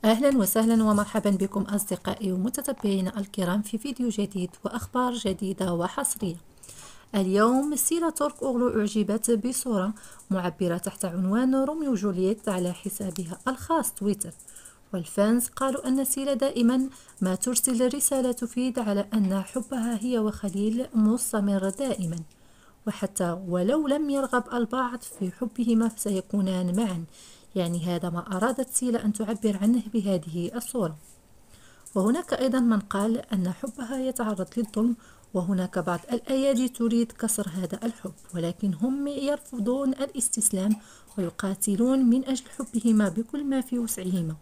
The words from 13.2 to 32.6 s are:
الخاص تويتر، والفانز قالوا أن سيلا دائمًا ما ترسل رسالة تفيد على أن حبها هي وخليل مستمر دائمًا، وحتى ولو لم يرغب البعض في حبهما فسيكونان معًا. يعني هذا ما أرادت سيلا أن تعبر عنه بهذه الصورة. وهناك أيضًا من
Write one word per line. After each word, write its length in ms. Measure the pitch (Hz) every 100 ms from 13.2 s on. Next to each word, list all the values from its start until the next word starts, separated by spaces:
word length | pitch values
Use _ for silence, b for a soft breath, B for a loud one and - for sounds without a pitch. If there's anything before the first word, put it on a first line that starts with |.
| 170 180 -
الخاص 460 | 262 - 330 311
تويتر، 400 | - 202 202 170 - - B B B _
والفانز 540 | 190 165 - 208 240 247
قالوا 400 | - 269 269 254
أن 180 | 262 269
سيلا 280 | - 269
دائمًا 560 | 269 269 240 233 262 269 B B B
ما 140 | 190 185
ترسل 580 | - 240 - 240 254
رسالة 380 | 277 - 269 254
تفيد 480 | 247 233 - 254 247
على 280 | 214 202 202
أن 280 | 220 196 196
حبها 580 | 190 262 233 262 226 226
هي 180 | 233 247
وخليل 680 | 214 208 202 190 208 226 254
مستمر 760 | 226 214 240 - 214 202 196 190
دائمًا، 500 | 196 269 214 175 170 160 b b b b b -
وحتى 440 | - 196 202 175 170 190
ولو 400 | 180 185 294 294
لم 220 | 285 294
يرغب 340 | 277 262 247 233
البعض 480 | 240 233 254 247 240
في 300 | - - 185
حبهما 560 | - 247 - 233 226 226
فسيكونان 880 | 226 214 190 185 208 190 185 180 180
معًا. 280 | 226 175 165 B B B B 196
يعني 300 | 170 175 170
هذا 240 | 175 175
ما 280 | 170 170 190
أرادت 320 | 220 269 262
سيلا 360 | - 254 233 214
أن 80 |
تعبر 440 | 214 190 220 220 196
عنه 200 | 202 247 214
بهذه 580 | 233 196 185 165 165 170 240
الصورة. 420 | - 254 175 156 - - _ - b b b b b 208
وهناك 380 | 190 277 349
أيضًا 260 | 269 262
من 200 | 247